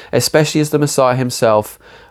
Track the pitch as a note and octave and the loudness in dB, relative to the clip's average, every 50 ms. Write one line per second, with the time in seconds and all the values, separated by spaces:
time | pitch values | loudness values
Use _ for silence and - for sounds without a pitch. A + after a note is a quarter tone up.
0 | - - - A#2+ - - - D#3 D#3 D3+ - D#3 D3+ D3+ - D3 D3 C#3+ - - | -8 -4 -2 -2 -2 0 0 0 0 0 0 -2 -2 -2 -2 -2 -2 0 0 2
1 | C3 B2+ B2 B2 C3 B2 B2 - B2+ A2+ G#2+ G#2+ G#2+ - - - - - - - | 2 2 2 0 -2 -4 -2 0 2 2 2 2 0 -2 -8 -20 -20 -20 -20 -20
2 | - - | -20 -10